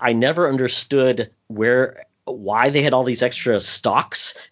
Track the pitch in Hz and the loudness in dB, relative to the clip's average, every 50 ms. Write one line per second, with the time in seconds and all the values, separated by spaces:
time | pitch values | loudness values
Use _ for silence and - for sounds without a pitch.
0 | 127 123 117 113 123 139 160 170 175 143 135 131 127 120 - - - - 139 135 | -2 0 2 2 2 2 2 2 0 0 2 0 -2 -2 -4 -6 -6 0 2 2
1 | 131 131 123 110 110 - _ _ _ _ 107 104 110 120 123 127 131 - - - | 4 2 2 0 -4 -8 _ _ _ _ -4 -2 2 2 4 2 2 0 -4 -14
2 | - _ _ _ _ - 131 113 101 98 104 113 123 139 143 147 143 147 127 127 | -20 _ _ _ _ -12 -12 -8 -4 -2 0 2 2 2 2 2 2 2 2 2
3 | 127 127 120 113 123 123 - - - 127 110 98 95 - - - - 107 101 139 | 2 0 0 0 -2 -2 -2 -2 -2 0 0 0 -2 -4 -6 -2 -2 0 0 0
4 | - - - - - - - - - - | -2 -2 -6 -4 -4 -6 -6 -10 -10 -4